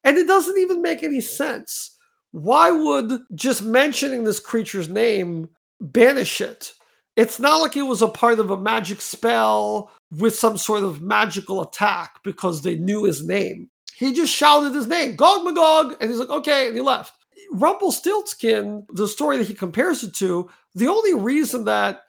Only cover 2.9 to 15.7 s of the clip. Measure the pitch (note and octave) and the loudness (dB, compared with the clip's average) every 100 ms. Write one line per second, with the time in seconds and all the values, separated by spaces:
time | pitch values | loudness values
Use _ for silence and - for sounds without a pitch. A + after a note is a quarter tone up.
2.9 | C#4 A3+ B3+ - E3+ C4 B3 G#3+ A#3+ D4 | 0 0 -4 -6 -4 -2 -2 2 2 2
3.9 | B3 C#4 B3+ A3 F#3+ - A3+ G#3+ G3 D#3+ | 0 -4 -2 -2 -2 -2 -4 -2 -6 -4
4.9 | G3+ A#3 G3+ F3 E3 E3 _ _ _ D#3+ | 0 0 0 -4 -6 -10 _ _ _ -2
5.9 | A#3+ B3 C4+ G3 - G#3 - - _ _ | 6 6 4 -4 -6 -8 -10 -20 _ _
6.9 | _ _ - A#3+ - C#4 D#4+ D#4 C#4+ C4+ | _ _ 0 0 2 2 4 2 -2 -2
7.9 | A3 A3 - A#3+ A3+ G3 G3 G3+ A3+ F3+ | 0 0 2 2 2 0 -2 -2 -2 -4
8.9 | G3+ - - A3+ A3+ A3 G#3+ G#3 G#3+ G3+ | -10 -10 -4 0 2 2 2 0 -4 -8
9.9 | _ _ D#3 A3 A3 A3+ G#3 - G#3+ G3 | _ _ 0 0 2 0 0 -4 -2 -2
10.9 | D3 F3+ G#3 G#3+ F#3+ F#3+ F#3+ E3 - G#3 | -6 -2 0 0 -4 -6 -6 -6 -2 -2
11.9 | F#3 E3 _ G3+ - F#3 D#3+ E3 D#3+ F#3 | -2 -8 _ -12 -4 -4 -4 -4 -4 -2
12.9 | G#3 G3+ C#3+ D#3+ G3 F#3 - - _ - | 0 0 -2 -4 -4 -4 -8 -16 _ -20
13.9 | - C4 B3+ D#4+ - D4 D4 C#4+ C#4 A#3 | -4 -2 0 0 4 6 6 2 -4 -4
14.9 | E4+ C#4 E3+ D#4 G4 E4+ D#4+ D#4+ | -2 -4 4 4 4 0 2 4